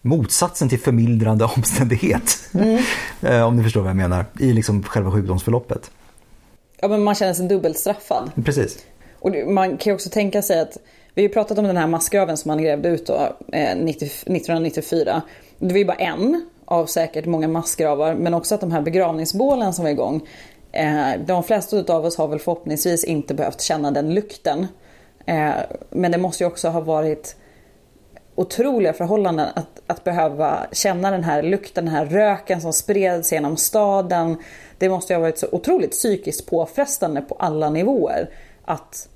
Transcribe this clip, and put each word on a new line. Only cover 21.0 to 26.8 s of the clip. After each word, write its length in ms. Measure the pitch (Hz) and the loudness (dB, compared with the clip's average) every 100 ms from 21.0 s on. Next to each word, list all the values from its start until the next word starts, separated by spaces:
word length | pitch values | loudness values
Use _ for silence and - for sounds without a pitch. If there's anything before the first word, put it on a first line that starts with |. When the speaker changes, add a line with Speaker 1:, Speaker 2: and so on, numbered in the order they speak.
| 135 90 160 | 0 -2 0
Speaker 2:
de 160 | 180 | -2
flesta 340 | 170 214 - 208 | 2 0 2 -2
utav 280 | - 165 165 | 2 0 0
oss 120 | 170 | -2
har 100 | 156 | -2
väl 120 | 151 | -2
förhoppningsvis 640 | - 170 156 151 180 165 | -2 -4 -4 -2 0 0
inte 300 | 170 156 - | 0 -2 -2
behövt 280 | 170 - - | -4 -4 -4
känna 300 | - 156 147 | -2 0 0
den 220 | 139 156 | 0 0
lukten. 540 | 185 208 - 165 147 185 - - - - _ - | 0 -2 -6 -2 -2 -4 -8 -20 -20 -20 _ -2
Eh, 260 | 165 151 - - - - | 0 0 0 -4 -10 -6
men 220 | - 180 | -2 0
det 60 | 170 | 0
måste 260 | 185 - | -2 0
ju 40 | 175 | -2
också 220 | 170 165 | -2 -2
ha 100 | 170 | -2